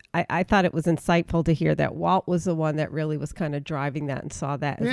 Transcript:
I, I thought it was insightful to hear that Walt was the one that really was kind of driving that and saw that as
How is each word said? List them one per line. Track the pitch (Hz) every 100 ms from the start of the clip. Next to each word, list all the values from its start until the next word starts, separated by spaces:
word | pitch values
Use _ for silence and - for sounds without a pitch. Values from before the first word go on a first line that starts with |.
| _
I, | 170 -
I | 165
thought | 185 202
it | 180
was | 160 165
insightful | 160 - 175 175 170
to | 165
hear | 160 156
that | 151 143 -
Walt | 170 185 -
was | 175
the | 180
one | 165 156 151
that | 156
really | 147 156 151
was | 147
kind | - 156
of | 147
driving | 143 151 143 139 147
that | 135
and | 160
saw | - 139 143
that | 147 135
as | 233